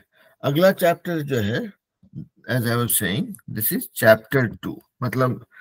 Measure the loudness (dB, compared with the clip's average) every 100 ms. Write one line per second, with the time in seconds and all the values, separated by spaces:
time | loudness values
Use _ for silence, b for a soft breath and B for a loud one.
0 | _ b b b -2 4 4 4 2 0
1 | -2 -4 -2 -2 0 -2 -6 -12 _ _
2 | _ -16 -16 _ -4 -2 0 0 0 0
3 | -2 -2 -6 -10 -12 -6 -4 -4 -6 2
4 | 4 4 4 0 0 -4 -10 -12 _ -8
5 | -4 0 -2 -2 -10 b